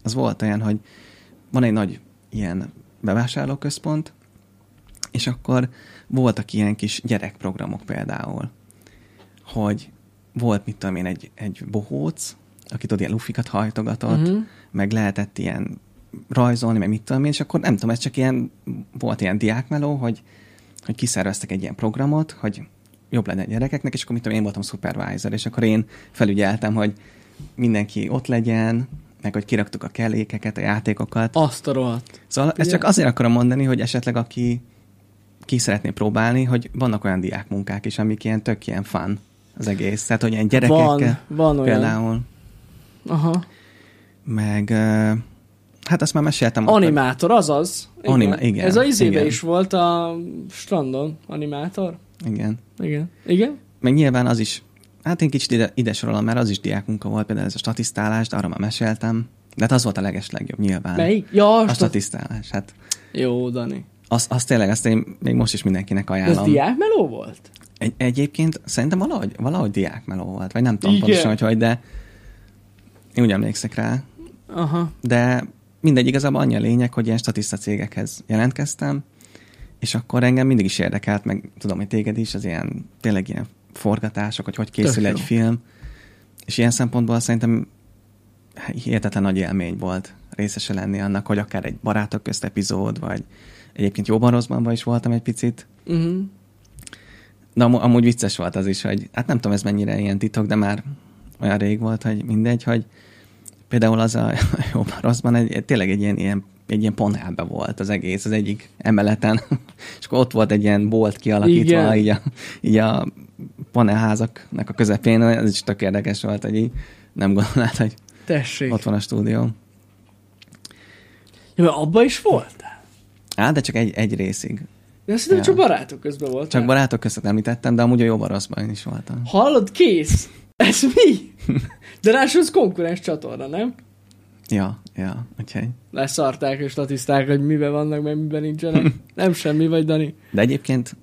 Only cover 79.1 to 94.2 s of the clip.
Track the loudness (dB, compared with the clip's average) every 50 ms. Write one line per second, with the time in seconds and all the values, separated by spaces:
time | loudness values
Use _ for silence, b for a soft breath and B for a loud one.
79.1 | b b b b b b b b b b b b b -8 -6 -4 -4 -4 -4 -2
80.1 | 0 2 2 4 4 4 4 4 4 4 2 2 0 -2 -2 -2 -2 -2 -2 -2
81.1 | -2 -2 -2 -4 -4 -4 -6 -12 -14 -8 -6 -6 -4 -4 -4 -4 -4 -2 -2 -2
82.1 | -2 -4 -4 -4 -6 -6 -6 -6 -4 -4 -6 -6 -8 -10 -12 -16 _ _ -2 0
83.1 | 0 0 -2 -4 -6 -8 -8 -10 -12 _ _ -20 -10 -4 0 0 0 0 -2 -4
84.1 | -4 -4 -4 -4 -6 -8 -8 -8 -6 -6 -6 -4 0 2 2 2 2 2 2 0
85.1 | 0 -2 -2 0 0 2 2 2 0 -2 b b b b b b b b b b
86.1 | b b b b _ -16 -12 -6 0 2 2 2 2 2 0 0 0 0 0 0
87.1 | 0 0 0 0 0 0 2 0 0 0 -2 -6 _ _ _ -20 -20 _ _ _
88.1 | _ _ _ _ _ _ _ _ -20 -14 -12 -10 -10 -8 -4 -2 -2 0 0 -2
89.1 | 0 0 0 2 0 0 0 0 -2 -2 -2 -4 -6 -6 -4 -4 -4 -6 -6 -10
90.1 | -16 -20 -20 -12 -6 -6 -4 -4 -6 -6 -8 -6 -6 -4 -4 -4 -4 -2 -2 -2
91.1 | -2 -4 -2 -2 -2 -2 -2 -4 -6 -6 -6 -8 -8 -6 -4 -2 0 0 -2 -2
92.1 | -6 -6 -6 -6 -8 -6 -6 -6 -4 -4 -4 -2 -2 -4 -4 -4 -4 -6 -6 -8
93.1 | -8 -8 -10 b b b b b b b b b -4 -2 -2 -2 -2 -2 0 0
94.1 | 2 4